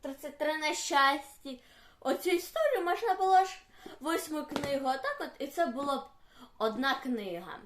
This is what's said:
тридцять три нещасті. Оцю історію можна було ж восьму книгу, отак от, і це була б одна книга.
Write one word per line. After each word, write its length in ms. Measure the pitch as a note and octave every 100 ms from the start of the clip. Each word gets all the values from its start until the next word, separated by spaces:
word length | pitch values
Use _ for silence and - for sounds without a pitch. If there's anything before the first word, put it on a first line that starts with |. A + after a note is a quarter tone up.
тридцять 380 | C#4 C4+ D4+ -
три 200 | D4+ D#4
нещасті. 1040 | D4+ F4 - C4+ C#4 D4 - - C#4 B3+ - - - -
Оцю 300 | - E4+ F4
історію 540 | F4 - D#5+ D#5 B4
можна 300 | F4 F#4+ A#4
було 300 | F#4+ F#4+ F#4+
ж 140 | F#4+ - - - - -
восьму 440 | C#4 E4 D#4+ D#4
книгу, 440 | D4 C#4+ C#4+ C#4 C4+
отак 280 | C4 C5+ C#5+
от, 100 | D#4+ -
і 80 | C#4+
це 200 | - E4+
була 300 | B3 C#4+ C4+
б 60 | - - - - - -
одна 360 | A3 G#3+ C4+
книга. 640 | C4 C4 A#3+ G3 E3+ E3+ D#3